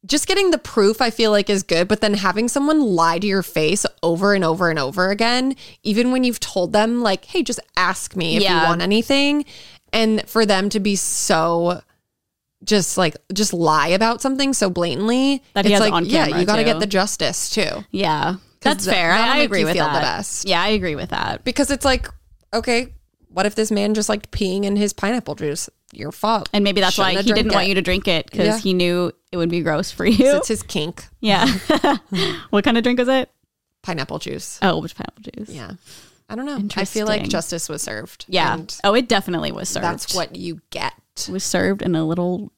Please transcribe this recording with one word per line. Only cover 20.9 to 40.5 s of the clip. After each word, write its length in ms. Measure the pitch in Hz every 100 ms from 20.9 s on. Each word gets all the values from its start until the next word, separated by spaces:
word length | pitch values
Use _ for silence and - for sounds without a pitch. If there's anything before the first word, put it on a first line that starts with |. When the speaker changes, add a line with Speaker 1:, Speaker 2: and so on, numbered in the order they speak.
| 147
Speaker 2:
with 160 | -
that. 340 | - - - -
Speaker 1:
Because 240 | 262 277
it's 140 | 277 277
like, 240 | 254 - - _ _ _
okay, 400 | 226 226 233 247 - _ _ _
what 140 | 180 202
if 100 | 208
this 160 | 220
man 220 | 208 208
just 160 | 214 202
liked 220 | 214 -
peeing 340 | - 196 190 202
in 100 | 202
his 160 | 208
pineapple 440 | - 196 240 226 147
juice? 340 | 156 143 - _ _
Your 180 | - -
fault. 380 | - 208 226 -
Speaker 2:
And 120 | 208 202
maybe 160 | 196
that's 140 | 190 202
Speaker 1:
Shouldn't 180 | 190
Speaker 2:
why 40 | 185
Speaker 1:
have 80 | 202
Speaker 2:
he 60 |
didn't 120 | 214 220
Speaker 1:
drank 40 | 196
Speaker 2:
want 100 | 185
Speaker 1:
it. 40 |
Speaker 2:
you 60 | 190
to 60 |
drink 260 | 185 185 190
it, 200 | 165 -
'cause 80 | - 170
Speaker 1:
Yeah. 120 | 220
Speaker 2:
he 160 | 196
knew 380 | 185 175 175 175 - _
it 60 | 180
would 120 | 170
be 120 | 175
gross 300 | 160 151 -
for 140 | - 185
Speaker 1:
'Cause 120 | 214
Speaker 2:
you. 160 | 262 285
Speaker 1:
it's 120 | 269
his 140 | 220
kink. 440 | - 175 151 - - -
Speaker 2:
Yeah. 240 | 220 196 262 196 -
<laughs> 280 | 311 320 269 _ 180 190 - -
What 160 | 202 -
kind 120 | 233
of 60 |
drink 160 | 240 247
is 80 | 247
it? 240 | 262 - _ _ _ _ _
Speaker 1:
Pineapple 360 | - 165 135 156
juice. 380 | - 143 - -
Speaker 2:
Oh, 180 | 196 160
it 20 |
was 100 | 165
pineapple 320 | - - - 214
juice. 180 | - 214
Speaker 1:
Yeah. 240 | 147 120 180 - - - _ _
I 80 | 220
don't 100 | 277
know. 120 | 277 208 -
I 80 | 196
feel 200 | 220 214
like 120 | 214
Speaker 2:
Interesting. 80 | -
Speaker 1:
justice 400 | 170 - 170 -
was 120 | 156
served. 420 | - 107 151 - -
Speaker 2:
Yeah. 280 | 180 151 117
Speaker 1:
And 220 | 175 -
Speaker 2:
Oh, 100 | 202 220
it 120 | 247
definitely 440 | 208 196 175 151
was 160 | 120 180
served. 140 | - 170
Speaker 1:
that's 280 | 175 -
what 220 | - 165 175
you 240 | 175